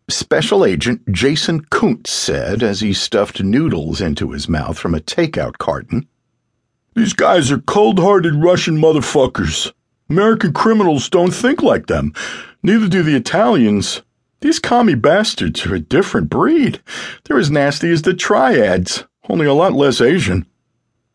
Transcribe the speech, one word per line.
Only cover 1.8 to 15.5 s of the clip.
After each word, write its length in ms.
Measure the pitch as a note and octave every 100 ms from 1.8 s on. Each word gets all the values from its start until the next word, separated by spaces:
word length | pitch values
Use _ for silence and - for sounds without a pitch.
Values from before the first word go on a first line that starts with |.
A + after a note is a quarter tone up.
| G#3+ - -
said 520 | - - C#2 B1 G#2+
as 180 | A2+ G2
he 140 | G#2
stuffed 480 | F#2+ - G#2+ G#2 -
noodles 580 | F#2+ B2 D#3+ F2 D#2 D#2
into 300 | F2 C#2+ D#2+
his 180 | C#2+ D2
mouth 300 | D#2 C#2 E2+
from 160 | F2+
a 60 | E2+
takeout 580 | - - D#3+ F2 B1 -
carton. 480 | - C#2 - G#2+ - _ _ _ _ _ _ _ _
"These 180 | A#3 G#3
guys 400 | F3 - F3+ C3+
are 60 | C#3
cold-hearted 760 | - G3+ A3 F#3+ F#3 G3 E3 D3
Russian 420 | E3 F3+ - D#3
motherfuckers. 920 | D#3+ D#3 - C#3+ C3 - E2 - - - _ _ -
American 420 | D#3+ G#3+ A3 G3+
criminals 560 | - A3 A3 F3+ C#3+ -
don't 240 | F3+ F3+
think 300 | - B3 D4+
like 240 | B3+ G#2+ -
them. 260 | D#2+ D2 - - - - _
Neither 260 | E3+ A3 G3+
do 140 | F#3
the 140 | D#3 C3+
Italians. 840 | - F3 A#3+ F3+ A2 G#2 F#2+ - _ _ _ -
These 180 | D4 D#4+
commie 360 | - B3 A3+
bastards 720 | B2+ C#3+ F#3+ G#3+ - E2+